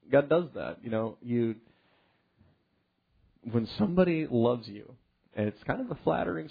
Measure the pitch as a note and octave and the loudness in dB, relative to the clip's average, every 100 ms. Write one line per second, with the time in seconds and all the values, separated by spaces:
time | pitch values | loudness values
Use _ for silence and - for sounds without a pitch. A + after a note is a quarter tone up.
0 | - C#3 C#3+ D#3+ E3+ G2+ C2 - A#2 A2 | 4 2 4 2 2 -6 -8 -8 -4 -2
1 | A2+ - A#2+ A#2+ A#2 A2 _ _ _ _ | -2 -6 -2 2 2 -2 _ _ _ _
2 | _ _ _ _ _ _ _ _ _ _ | _ _ _ _ _ _ _ _ _ _
3 | _ _ _ _ A#2+ A#2 A2 - G3+ F3 | _ _ _ _ -4 -2 -2 -2 0 4
4 | F3+ D#3+ D#3 B2 A#2 B2 G#2+ G2+ - B2 | 2 2 0 2 2 2 -6 -16 -18 -20
5 | _ _ _ - G#2+ - - A3 B3 - | _ _ _ -2 -2 -2 -6 -6 -6 -4
6 | - D#3+ - E3+ D#3 | -2 0 -2 -4 -8